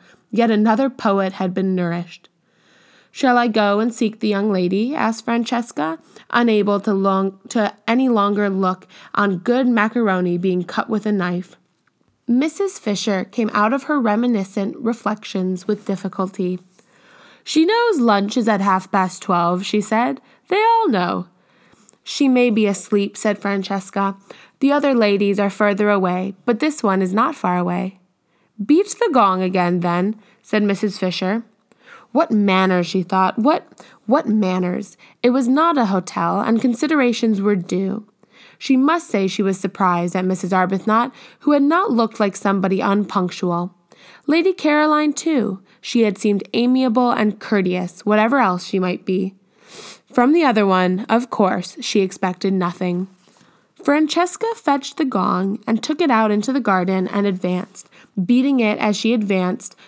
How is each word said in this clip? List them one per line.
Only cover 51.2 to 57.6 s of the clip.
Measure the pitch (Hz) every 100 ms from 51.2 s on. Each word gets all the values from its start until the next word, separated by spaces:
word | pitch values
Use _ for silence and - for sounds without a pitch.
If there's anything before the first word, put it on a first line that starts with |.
| 247
course, | - 190 196 - -
she | - 214
expected | 190 - 185 180 196
nothing. | 190 175 175 180 180 190 _ _ _ _ _ _ -
Francesca | - 294 302 330 359 - 453
fetched | 453 - 277 - -
the |
gong | 262 196 185 180 196 214 -
and | 226
took | - 311
it | 330
out | 226 220
into | 208 208
the | 262
garden | 214 185 185 190 185
and | 208 202
advanced, | 185 180 180